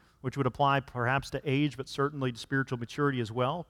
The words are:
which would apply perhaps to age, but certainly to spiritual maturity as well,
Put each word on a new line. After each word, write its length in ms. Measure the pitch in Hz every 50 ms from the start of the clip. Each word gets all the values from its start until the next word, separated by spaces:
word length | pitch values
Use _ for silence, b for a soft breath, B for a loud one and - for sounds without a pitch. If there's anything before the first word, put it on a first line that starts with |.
| b b b b
which 160 | b 131 - 139
would 80 | 139
apply 360 | 127 - - 143 139 139 139
perhaps 500 | 127 - - 123 120 120 131 139 127 -
to 100 | - 135 -
age, 320 | 156 131 139 147 151 123 127
but 120 | 131 -
certainly 420 | - - 139 143 151 143 131 127
to 60 | 120 110
spiritual 400 | - - 139 135 131 - 131 120
maturity 420 | 117 - - - 147 143 135 127
as 120 | 117 104
well, 340 | 110 123 123 131 151 180 160 -